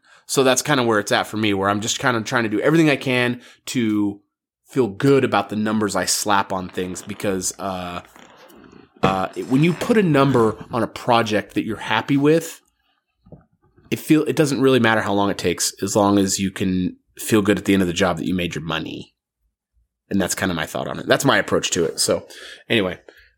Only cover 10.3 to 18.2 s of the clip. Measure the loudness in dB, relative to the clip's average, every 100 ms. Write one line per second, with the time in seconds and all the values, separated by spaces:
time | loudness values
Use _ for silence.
10.3 | 4 2 0 -6 -4 -4 -6 0 2 2
11.3 | -2 -2 -4 -4 -6 -2 -2 0 2 4
12.3 | 2 0 -16 _ _ _ _ _ _ -20
13.3 | -20 _ _ _ _ -8 -8 2 2 2
14.3 | 0 0 2 4 4 4 2 2 0 0
15.3 | 0 -2 -2 -4 -4 -2 2 4 4 2
16.3 | 0 -4 -2 -2 0 -2 -6 _ -12 0
17.3 | 2 2 0 2 2 2 0 0 0